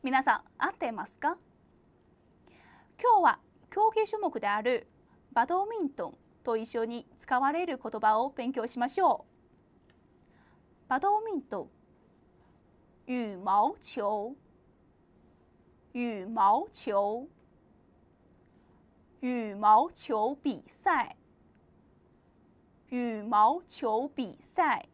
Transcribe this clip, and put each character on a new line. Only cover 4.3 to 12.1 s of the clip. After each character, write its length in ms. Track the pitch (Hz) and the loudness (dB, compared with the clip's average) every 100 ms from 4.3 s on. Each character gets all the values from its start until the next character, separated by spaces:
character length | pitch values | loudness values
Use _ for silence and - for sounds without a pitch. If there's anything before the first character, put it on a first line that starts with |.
| 226 | -4
で 80 | 202 | -4
あ 140 | 208 | -2
る 240 | 220 247 - _ _ _ _ | 0 -2 -4 _ _ _ _
バ 140 | - 247 | 0 2
ド 180 | 359 403 | 0 -2
ミ 140 | 453 | -2
ン 100 | 302 | -4
ト 200 | - 170 | -4 -10
ン 80 | - _ _ | -10 _ _
と 120 | - 226 | -4 -4
一 120 | 233 | -2
緒 180 | 240 226 | -4 -4
に 220 | 240 - - | -6 -14 -20
使 220 | - 254 | -2 0
わ 120 | 269 | 0
れ 140 | 311 349 | 0 -4
る 140 | 262 | -6
言 100 | 226 220 | -8 -2
葉 200 | 220 214 | 2 2
を 100 | 262 | 0
勉 220 | - 254 | -4 -6
強 160 | 269 233 | -4 -6
し 100 | - | -4
ま 100 | 240 | -4
し 140 | - | 2
ょ 240 | 349 233 - | 2 2 -4
う。 640 | _ _ _ _ _ _ _ _ _ _ _ _ _ _ _ _ | _ _ _ _ _ _ _ _ _ _ _ _ _ _ _ _
バ 120 | 262 | -2
ド 200 | 381 415 | 2 0
ミ 160 | 453 349 | 0 -6
ン 40 | |
ト 300 | - 202 - _ _ _ _ | -6 -10 -10 _ _ _ _